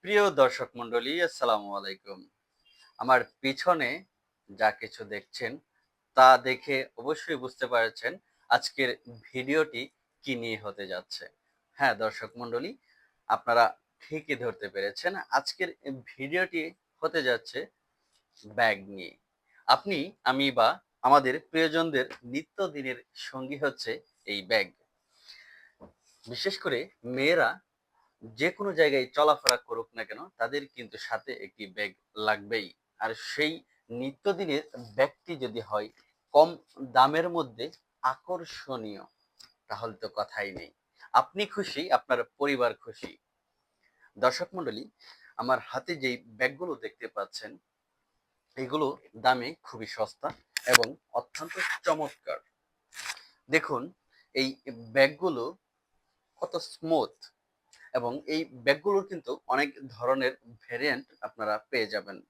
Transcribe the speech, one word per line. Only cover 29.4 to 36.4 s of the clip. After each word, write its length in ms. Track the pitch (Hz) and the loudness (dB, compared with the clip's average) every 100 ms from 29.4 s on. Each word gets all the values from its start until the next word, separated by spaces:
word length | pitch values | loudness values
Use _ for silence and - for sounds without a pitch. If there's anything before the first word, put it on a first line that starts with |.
| - 120 | 4 2
করুক 320 | - 117 113 117 | -2 -8 -8 -10
না 80 | |
কেন, 160 | 110 107 180 _ | -10 -10 -16 _
তাদের 240 | 117 143 139 | -4 -4 -8
কিন্তু 220 | - 113 107 | -16 -16 -12
সাথে 340 | - 113 - | -8 -8 -6
একটি 340 | 123 98 _ 101 | -12 -12 _ -14
ব্যাগ 240 | 92 104 92 _ 110 | -8 -8 -8 _ -4
লাগবেই। 560 | 107 104 101 113 92 _ _ _ | -2 -2 -2 -4 -4 _ _ _
আর 160 | 110 113 - | -6 -6 -8
সেই 300 | - 151 165 _ _ _ | -2 -2 -2 _ _ _
নিত্যদিনের 720 | 120 131 139 202 185 190 143 147 - 117 107 | -8 -8 -4 -2 -2 -2 -2 -4 -16 -12 0
ব্যাগটি 400 | 135 - - 160 | 0 0 -12 -8
যদি 240 | 127 113 | -6 -6
হয় 280 | 104 107 107 _ _ _ _ | -4 -6 -6 _ _ _ _
কম 220 | 143 | 6